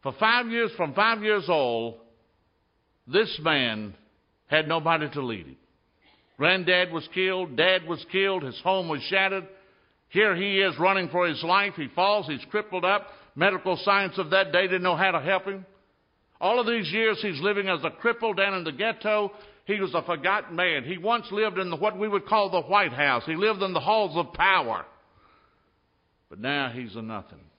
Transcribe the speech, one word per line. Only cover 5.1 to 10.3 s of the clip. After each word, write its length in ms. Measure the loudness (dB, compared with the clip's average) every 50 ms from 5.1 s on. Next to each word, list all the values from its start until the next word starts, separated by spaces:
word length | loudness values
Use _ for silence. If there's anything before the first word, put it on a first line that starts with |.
| -6 -6
lead 240 | -6 -6 -6 -8 -10
him. 120 | -14 -20 _ _ _ _ _ _ _ _ _ _ _ _ _ _ _ _ _
Granddad 540 | 0 2 2 2 2 2 4 4 2 0
was 160 | -2 -8 -8 -6 -4
killed, 420 | -2 -2 0 0 -2 -4 -6 0
Dad 300 | 2 4 4 4 2 0
was 180 | -4 -8 -8 -8 -4
killed, 300 | -2 0 0 2 0 -2
his 180 | -4 -6 -10 -4
home 280 | -2 0 0 0 0 -2
was 120 | -4 -6 -4
shattered. 440 | -2 0 2 2 2 0 -4 -8 -10 -18 -20 _ _ _ _ _ _ _ _ _ _
Here 280 | 2 2 4 4